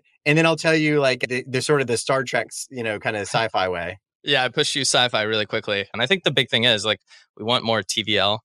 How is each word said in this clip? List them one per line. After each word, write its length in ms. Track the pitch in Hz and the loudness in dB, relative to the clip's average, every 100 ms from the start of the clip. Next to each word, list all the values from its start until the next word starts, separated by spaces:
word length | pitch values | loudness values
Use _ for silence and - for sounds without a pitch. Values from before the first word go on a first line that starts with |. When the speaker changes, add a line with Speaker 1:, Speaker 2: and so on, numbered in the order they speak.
| _ _ | _ _
Speaker 1:
and 140 | 147 151 | 2 4
then 80 | 165 | 4
I'll 100 | 160 | 2
tell 180 | 165 | 2
you, 260 | 160 151 147 | 2 2 2
like, 260 | 135 123 127 | 2 0 -2
the, 160 | 127 131 | -4 -4
the 140 | 127 | -2
sort 200 | 120 147 | 2 2
of 60 | 123 | 2
the 120 | 117 | -2
Star 240 | - 135 | 0 -2
Trek's, 440 | 127 123 107 - - | 0 -2 -4 -8 -12
you 120 | 131 | -6
know, 160 | 113 104 | -4 -4
kind 180 | 123 107 | -4 -4
of 60 | |
sci-fi 460 | 98 117 113 104 92 | -2 0 0 0 -2
way. 300 | 87 85 95 _ _ | -2 -6 -10 _ _
Speaker 2:
Yeah, 220 | - 139 | -2 0
I 40 | 127 | 0
pushed 260 | 139 143 | -2 -2
you 80 | 143 | -2
sci-fi 400 | 131 139 123 117 | 0 2 2 2
really 240 | 107 110 104 | 0 -2 -2
quickly. 400 | 113 107 101 95 | -4 -2 -4 -4
And 80 | 104 | -4
I 60 | 123 | -2
think 180 | 196 | 0
the 60 | - | 0
big 180 | 139 123 | -2 0
thing 160 | 123 | 2
is, 200 | 123 107 | 2 2
like, 160 | 107 104 _ - _ - | 0 -4 _ -20 _ -8
we 80 | |
want 200 | 107 123 | -2 0
more 180 | 113 110 | 0 -2
T 200 | 98 - | -2 -4
V 160 | 104 101 | 0 2
L, 240 | 98 110 | 2 -2